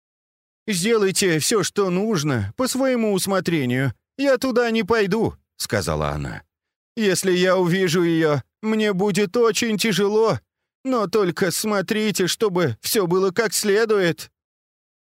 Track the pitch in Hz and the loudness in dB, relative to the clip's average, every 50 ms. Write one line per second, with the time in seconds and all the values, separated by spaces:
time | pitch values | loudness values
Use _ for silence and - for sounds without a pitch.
0 | _ _ _ _ _ _ _ _ _ _ _ _ _ - 208 170 170 226 233 220 | _ _ _ _ _ _ _ _ _ _ _ _ _ -6 -4 -2 0 2 2 2
1 | 202 190 180 - 202 185 165 156 131 - 240 208 165 - - - 202 190 175 180 | 2 2 2 2 2 2 2 2 0 0 0 0 0 -2 -2 -2 0 0 0 0
2 | 208 226 226 156 139 156 135 113 101 98 - - 262 247 - 254 269 262 254 240 | 0 0 -2 -2 0 0 -2 -2 -2 -4 -4 -4 -4 -2 0 0 0 0 0 0
3 | 226 214 202 185 - 196 196 185 - - 170 156 131 123 123 127 139 135 - - | 0 0 0 0 -2 -2 -2 -2 0 0 0 0 0 0 0 0 0 -2 -4 -6
4 | _ _ _ - 269 285 262 240 - 262 233 240 240 233 226 226 220 180 226 226 | _ _ _ -2 0 0 2 2 0 -2 -2 -2 -2 -2 -2 -2 0 0 0 0
5 | 208 185 190 226 208 135 - - _ _ _ - - - - 107 85 78 78 76 | 2 0 0 0 0 -2 -4 -8 _ _ _ -12 -8 -4 -4 -2 -2 -2 -2 -2
6 | 76 73 73 76 71 65 55 - - _ _ _ _ _ _ _ _ _ _ 233 | -2 -4 -4 -6 -6 -8 -10 -12 -16 _ _ _ _ _ _ _ _ _ _ -2
7 | 220 196 180 170 - 190 180 180 180 185 180 190 185 170 170 190 190 175 151 185 | 0 2 2 2 0 0 2 2 2 2 2 2 2 2 2 2 2 2 2 2
8 | 170 170 165 160 160 151 147 139 - _ _ _ - 214 220 214 214 208 202 175 | 2 2 2 2 2 2 0 0 -4 _ _ _ -4 -2 0 0 0 0 0 0
9 | 196 208 185 196 208 208 - 240 233 226 208 - 247 233 214 190 - 233 185 165 | 0 0 0 0 -2 0 0 2 2 2 2 0 0 -2 -2 0 0 0 0 0
10 | 202 196 208 214 226 220 160 113 - _ _ _ _ _ _ _ - 262 254 240 | 0 2 2 2 2 2 0 -2 -6 _ _ _ _ _ _ _ -4 -2 -2 0
11 | 208 175 - 220 202 175 160 - 196 175 - - - 214 208 202 185 - 220 214 | 0 0 0 0 2 0 0 0 -2 -2 0 -2 -2 -2 -2 -2 -2 -2 -2 0
12 | 214 214 180 - 185 160 - - 226 208 175 180 175 135 110 - - - - 233 | 0 0 0 0 -2 -2 -2 -2 -2 0 0 0 0 0 -2 -4 -6 -2 -2 0
13 | 185 165 175 190 190 196 180 - 226 202 - - - 214 196 208 226 214 214 202 | 0 2 2 0 0 0 0 0 -2 -2 -2 -2 0 2 2 2 2 2 0 0
14 | 185 170 156 - - - _ _ _ _ _ _ _ _ _ _ _ _ _ _ | 0 0 -2 -4 -8 -16 _ _ _ _ _ _ _ _ _ _ _ _ _ _
15 | _ _ | _ _